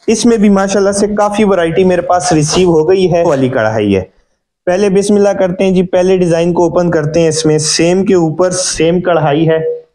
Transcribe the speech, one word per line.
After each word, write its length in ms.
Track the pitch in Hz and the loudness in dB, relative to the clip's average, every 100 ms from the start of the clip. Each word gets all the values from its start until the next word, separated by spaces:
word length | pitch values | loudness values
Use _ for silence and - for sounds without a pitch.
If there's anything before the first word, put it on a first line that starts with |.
| - | -4
इसमें 320 | 220 240 226 | 0 2 2
भी 80 | 208 | 2
माशाल्लाह 440 | 196 196 208 196 | 2 0 0 0
से 160 | 202 208 | 0 -2
काफी 360 | 208 208 208 | 0 -2 0
variety 400 | 208 185 165 165 | 0 2 0 0
मेरे 180 | 185 175 | 0 0
पास 300 | 175 175 180 | 0 -2 0
receive 380 | 160 151 180 185 | 0 0 0 2
हो 140 | 160 | 2
गई 220 | 156 190 185 | 2 2 2
है। 180 | 170 | 0
वाली 240 | 170 139 127 | 0 0 -2
कढ़ाई 440 | 123 110 113 104 | -2 -2 -2 0
है, 180 | 95 90 _ _ _ _ _ 180 | -2 -4 _ _ _ _ _ -4
पहले 240 | 180 208 | 0 0
बिस्मिल्लाह 420 | 196 202 202 202 | 0 2 2 2
करते 320 | 190 185 180 | 0 -2 0
हैं 100 | 190 | 0
जी, 80 | 185 | 0
पहले 360 | 180 180 185 185 | 0 0 2 2
design 340 | 175 165 175 | 0 0 0
को 140 | 175 170 | 0 0
open 240 | 180 175 | 0 0
करते 300 | 165 151 170 | -2 -2 0
हैं। 80 | 160 | 0
इसमें 300 | 156 156 151 | 0 0 0
same 460 | 156 - 170 185 | -2 -2 0 0
के 100 | 196 | 2
ऊपर 360 | 185 160 151 180 | 2 0 0 -2
same 500 | 180 - - 165 180 | -2 -4 -2 0 0
कढ़ाई 440 | 180 165 147 147 | 0 0 0 0
है। 380 | 160 160 160 160 - | 0 0 -2 -8 -14